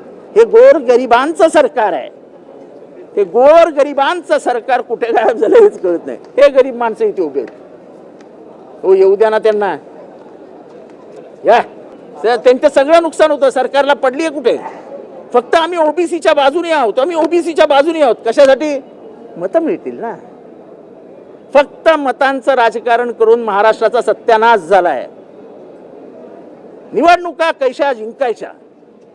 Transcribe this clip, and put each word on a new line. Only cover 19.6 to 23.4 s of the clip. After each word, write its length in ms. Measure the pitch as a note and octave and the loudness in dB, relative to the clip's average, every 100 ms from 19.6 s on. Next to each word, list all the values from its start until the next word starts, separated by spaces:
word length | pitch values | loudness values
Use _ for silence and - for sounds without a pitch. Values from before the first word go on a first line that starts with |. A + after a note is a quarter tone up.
मिळतील 400 | D#4 D#3+ C3 B2 | -2 -6 -8 -12
ना. 140 | G3+ F#3 - - - - - - - - - - - - - | -12 -14 -20 -20 -20 -20 -20 -20 -20 -20 -20 -20 -20 -20 -2
फक्त 340 | C4+ C#4+ - E4 | 0 0 -2 -2
मतांचं 640 | D#4 C#4 B3 C4+ C4+ C#4 | 0 -2 -2 -2 -2 -2
राजकारण 580 | C4 A#3 A3 A#3 A#3 A#3+ | 0 0 -2 -2 -2 -2
करून 300 | A3+ A3 A#3+ | 0 2 2